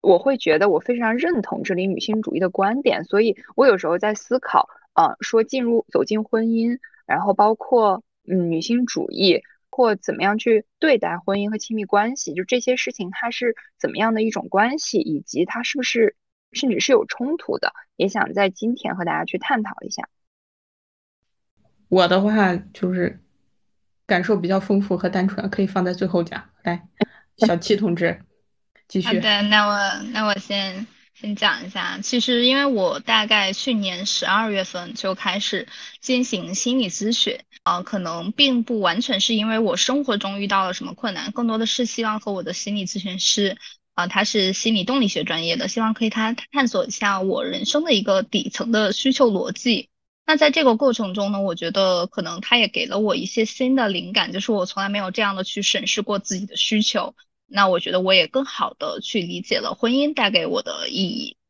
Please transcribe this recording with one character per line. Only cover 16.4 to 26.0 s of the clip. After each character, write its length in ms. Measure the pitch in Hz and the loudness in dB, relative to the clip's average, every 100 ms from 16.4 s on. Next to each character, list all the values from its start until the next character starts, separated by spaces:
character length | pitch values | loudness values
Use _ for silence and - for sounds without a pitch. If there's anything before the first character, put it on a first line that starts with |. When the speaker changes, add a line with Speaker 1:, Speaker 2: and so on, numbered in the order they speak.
| _ | _
Speaker 1:
甚 180 | - 277 | -4 -2
至 100 | 208 | 0
是 120 | - | 4
有 120 | - | 4
冲 320 | - - 247 320 | 2 -4 -4 -4
突 220 | - - | -4 -2
的， 160 | - - - _ | -2 -6 -20 _
也 120 | 196 | -2
想 240 | 202 - | 0 -2
在 160 | - 196 | 2 0
今 260 | 190 220 | 0 -4
天 220 | 240 - 185 | -2 -4 -4
和 80 | |
大 80 | 170 | -4
家 140 | 156 165 | -4 -4
去 100 | - | -6
探 260 | - 262 | -2 -2
讨 140 | 214 - | -2 -8
一 80 | - | -12
下。 180 | - - _ _ _ _ _ _ _ _ _ _ _ _ _ _ _ _ _ _ | -12 -14 _ _ _ _ _ _ _ _ _ _ _ _ _ _ _ _ _ _
Speaker 2:
我 200 | 185 175 | 4 6
的 140 | 185 | 4
话 340 | 202 214 196 180 | 4 4 2 2
就 380 | - - 180 | -6 -6 -2
是 260 | 180 175 - _ _ _ _ _ _ _ _ _ | 0 -2 -4 _ _ _ _ _ _ _ _ _
感 160 | 185 | 0
受 140 | 180 208 | 2 0
比 100 | 170 | 2
较 140 | 190 | 0
丰 200 | 190 202 | 2 0
富 160 | 202 180 | 2 0
和 120 | 185 | 0
单 180 | 185 190 | 0 0
纯， 220 | 190 196 | -2 -6
可 100 | - | 0
以 40 | 190 | 0
放 180 | - | 2
在 80 | 180 | 0
最 140 | 180 | 0